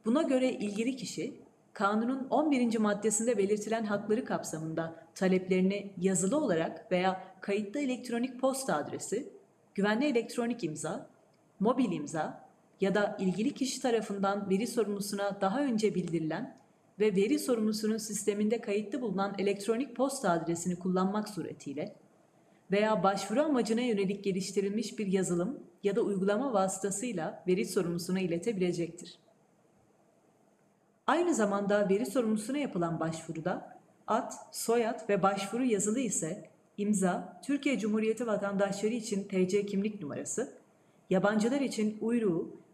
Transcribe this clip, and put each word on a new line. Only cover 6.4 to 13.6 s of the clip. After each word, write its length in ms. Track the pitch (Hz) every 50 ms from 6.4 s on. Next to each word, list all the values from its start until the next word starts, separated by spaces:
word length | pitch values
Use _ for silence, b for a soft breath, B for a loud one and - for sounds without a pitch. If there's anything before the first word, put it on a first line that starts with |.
| 311 240 175 160 165 - - - - - 185
veya 320 | 180 180 190 185 185 - - - -
kayıtlı 400 | - - 202 208 214 196 - 285
elektronik 600 | 294 254 254 233 - - 226 233 240 254 - -
posta 360 | - 262 262 262 - - 170
adresi, 520 | 151 143 - - 139 - - - 233 - - - - - _ _ _ _ _ -
güvenli 320 | - 190 208 214 226 285
elektronik 580 | 302 254 233 226 226 - - 233 233 240 240 -
imza, 460 | 156 151 - - 156 185 254 - - - _ _ _ _ _ _ _ _ -
mobil 320 | 190 220 262 - 254 208 170
imza 560 | 156 147 147 160 160 156 226 262 - - - - _ _ _ _ -
ya 140 | 190 196 190
da 220 | 208 208 196 202 -
ilgili 340 | 202 185 175 180 220 285 -
kişi 280 | -